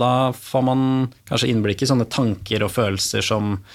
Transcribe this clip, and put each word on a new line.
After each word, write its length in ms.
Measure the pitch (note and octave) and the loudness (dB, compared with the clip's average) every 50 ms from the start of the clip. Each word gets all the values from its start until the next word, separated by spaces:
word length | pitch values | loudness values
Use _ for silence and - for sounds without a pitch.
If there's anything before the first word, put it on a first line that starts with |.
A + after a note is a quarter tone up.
| B2+ | 2
da 300 | B2 B2 B2+ C3 B2+ B2 | 2 2 2 2 0 -2
får 320 | - - - - C3 B2+ | -4 -6 -4 -2 0 2
man 160 | B2+ C3 C3 C3 C3 C3 C3 C3 B2 - - _ - | 2 2 2 2 2 2 2 0 -2 -4 -10 _ -4
kanskje 240 | C3+ B2+ - B2+ A#2 | -2 0 0 2 2
innblikk 320 | A2 G#2 G#2 F#2+ - C#3 | 2 2 0 0 0 0
i 20 | B2+ C3+ | 2 2
sånne 160 | A#2+ A2+ - | 2 0 0
tanker 540 | - - B2+ A2 F#2+ - - - A2 G#2 G#2+ | 0 0 0 0 0 -2 -4 -4 -2 0 0
og 60 | F#2+ - | 0 0
følelser 480 | B2+ A2+ G2+ G2 F#2+ - - - G#2+ G2 | 0 0 0 0 -2 -2 -2 -2 -2 -2
som, 300 | - A#2 G#2+ G#2 G#2 G2+ G2 - - - | 0 0 0 0 0 -2 -4 -6 -12 -20